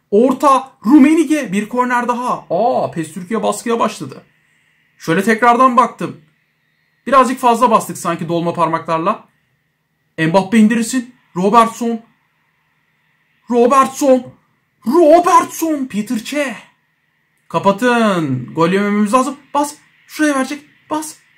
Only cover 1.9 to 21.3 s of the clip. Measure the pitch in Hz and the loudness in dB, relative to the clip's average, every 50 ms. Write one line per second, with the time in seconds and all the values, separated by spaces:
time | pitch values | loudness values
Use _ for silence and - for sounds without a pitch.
1.9 | 254 240 240 226 247 233 254 240 185 - - - 156 180 220 254 254 226 160 131 | -2 -2 -2 -4 -4 -4 -4 -6 -6 -6 -6 -6 -2 -2 0 0 0 -2 -4 -4
2.9 | - 170 156 - - 196 180 - 220 214 190 208 208 - - 233 233 226 226 214 | -6 -8 -10 -10 -12 -14 -10 -8 -6 -4 -2 -4 -4 -4 -4 -4 -2 -2 -2 -4
3.9 | - - 151 131 - - - _ _ _ _ _ _ _ _ _ _ _ _ _ | -4 -8 -12 -14 -14 -18 -20 _ _ _ _ _ _ _ _ _ _ _ _ _
4.9 | _ _ - - 165 190 196 226 220 214 247 240 240 233 262 254 240 247 240 - | _ _ -6 -2 -2 -2 0 0 0 2 2 2 4 4 2 2 4 2 0 0
5.9 | - - 180 143 - - _ _ _ _ _ _ _ _ _ _ _ _ _ _ | -2 -8 -10 -10 -10 -14 _ _ _ _ _ _ _ _ _ _ _ _ _ _
6.9 | _ _ _ 240 262 247 254 233 262 - - 240 233 214 254 240 220 196 170 - | _ _ _ 0 2 2 2 2 0 0 0 0 2 2 2 2 2 0 -2 -4
7.9 | 165 - - 180 170 170 175 151 170 170 165 170 170 175 165 156 165 165 156 170 | -10 -8 -6 -6 -6 -6 -6 -4 -4 -4 -4 -4 -2 -2 -2 -2 -2 -4 -4 -4
8.9 | 165 160 165 196 220 - - _ _ _ _ _ _ _ _ _ _ _ _ _ | -4 -2 -2 -4 -4 -6 -10 _ _ _ _ _ _ _ _ _ _ _ _ _
9.9 | _ _ _ _ _ - 160 160 170 196 190 190 233 226 214 214 240 233 226 - | _ _ _ _ _ -4 -2 0 0 0 0 2 4 4 4 4 2 0 -2 -4
10.9 | - 262 240 - _ _ _ _ - 175 185 208 202 233 220 220 - - 240 233 | -4 -6 -6 -8 _ _ _ _ -8 -4 -2 2 4 4 2 2 -2 -6 -6 -6
11.9 | 233 220 - _ _ _ _ _ _ _ _ _ _ _ _ _ _ _ _ _ | -6 -8 -10 _ _ _ _ _ _ _ _ _ _ _ _ _ _ _ _ _
12.9 | _ _ _ _ _ _ _ _ _ _ _ - 247 240 233 262 277 269 269 - | _ _ _ _ _ _ _ _ _ _ _ -2 0 2 2 4 4 2 2 2
13.9 | - - 294 269 262 254 247 - - _ _ _ _ _ _ _ _ _ _ 226 | -2 -2 2 2 2 2 0 -4 -14 _ _ _ _ _ _ _ _ _ _ 0
14.9 | 269 349 339 294 311 349 349 370 359 339 339 - - - 320 320 311 285 262 262 | 2 4 6 6 6 6 6 4 2 2 2 0 -4 -6 -4 -4 -4 -4 -6 -6
15.9 | - 202 214 208 254 214 - - 269 294 285 254 214 - - _ _ _ _ _ | -6 -8 -6 -4 -6 -8 -6 -6 -6 -6 -6 -6 -8 -12 -16 _ _ _ _ _
16.9 | _ _ _ _ _ _ _ _ _ _ _ _ - 165 - 196 196 196 240 247 | _ _ _ _ _ _ _ _ _ _ _ _ -6 0 0 0 0 2 0 0
17.9 | 240 233 226 214 190 175 160 139 131 127 123 - - 156 165 175 185 196 202 208 | 0 2 0 0 0 -2 -2 -4 -4 -6 -8 -8 -2 -2 0 0 0 0 0 0
18.9 | 208 208 214 202 208 262 262 294 277 - _ _ - 285 294 294 - - _ _ | 0 0 0 2 2 0 0 -2 -6 -10 _ _ -4 -4 -4 -4 -6 -14 _ _
19.9 | _ _ _ _ - - 311 302 285 262 262 262 294 285 - _ _ _ _ - | _ _ _ _ -4 -2 -2 0 0 -2 -4 -6 -8 -12 -14 _ _ _ _ -8
20.9 | 311 302 311 - - - _ _ | -8 -8 -8 -10 -14 -20 _ _